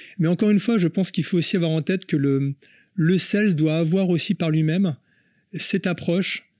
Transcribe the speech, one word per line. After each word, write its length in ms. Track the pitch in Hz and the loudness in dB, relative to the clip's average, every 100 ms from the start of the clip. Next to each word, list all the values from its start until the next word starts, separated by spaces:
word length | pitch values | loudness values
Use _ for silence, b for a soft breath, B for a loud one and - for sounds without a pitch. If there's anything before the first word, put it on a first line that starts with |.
| B B | B B
Mais 80 | 160 | 0
encore 240 | 175 208 | 2 2
une 80 | 208 | 2
fois, 180 | - 226 | 2 2
je 100 | 170 | 2
pense 220 | - 180 | 0 -2
qu'il 140 | - | -2
faut 160 | 147 175 | -2 -2
aussi 160 | 156 185 | 0 0
avoir 160 | 165 | 0
en 100 | 160 | -2
tête 240 | 151 185 - | -2 -4 -2
que 100 | 151 | -2
le, 380 | 139 139 139 139 b b b | 0 0 -2 -6 b b b
le 240 | - 160 185 | -2 2 2
sales 380 | - 208 214 156 | 0 0 2 2
doit 220 | 156 160 | 0 2
avoir 300 | 160 185 185 | 0 0 2
aussi 260 | 170 - 190 | 0 0 -2
par 160 | 165 | 0
lui-même 440 | 156 156 175 190 127 _ _ _ _ _ | 0 0 0 0 -2 _ _ _ _ _
cette 340 | 175 - 196 190 | -6 -2 -2 -2
approche 640 | 170 - 175 185 - _ _ | -4 -2 -2 -2 -6 _ _